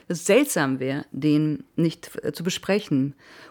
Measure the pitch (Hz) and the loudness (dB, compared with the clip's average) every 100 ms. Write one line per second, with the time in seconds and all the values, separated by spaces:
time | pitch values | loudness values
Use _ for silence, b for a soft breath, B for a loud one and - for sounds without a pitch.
0 | - 175 - 220 285 180 135 131 131 143 | -8 -2 2 4 4 0 0 0 -2 -4
1 | - 135 151 147 151 143 - - 165 - | -6 -2 2 4 2 -2 -6 0 0 0
2 | - - - - 170 - - 202 - 139 | -12 -8 -6 -4 -6 -4 0 0 2 0
3 | 139 - B B B | 0 -4 B B B